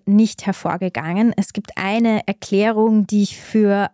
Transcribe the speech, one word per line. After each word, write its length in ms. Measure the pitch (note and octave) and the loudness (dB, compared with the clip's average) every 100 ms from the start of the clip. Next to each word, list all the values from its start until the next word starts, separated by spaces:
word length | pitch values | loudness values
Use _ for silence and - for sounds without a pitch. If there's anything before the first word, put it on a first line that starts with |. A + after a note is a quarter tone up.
| - | 2
nicht 400 | G#3 A3 - G3+ | 4 4 0 -6
hervorgegangen. 840 | - E3+ E3+ F#3 A#2+ D#3+ F#3 A#3 - | -4 -4 -4 -4 -6 -4 0 0 0
Es 160 | - | -4
gibt 200 | G#3+ - - | -8 -8 -6
eine 500 | F#3+ A3+ A#3 G#3+ - | -2 0 0 0 -2
Erklärung, 800 | G3 - G3 G#3+ G#3+ A3+ G#3+ G3 | -8 -2 0 2 2 2 2 2
die 140 | G#3 | 0
ich 140 | G3+ - | 0 -4
für 540 | - A3 G#3 G3+ G3 | -2 2 2 2 -2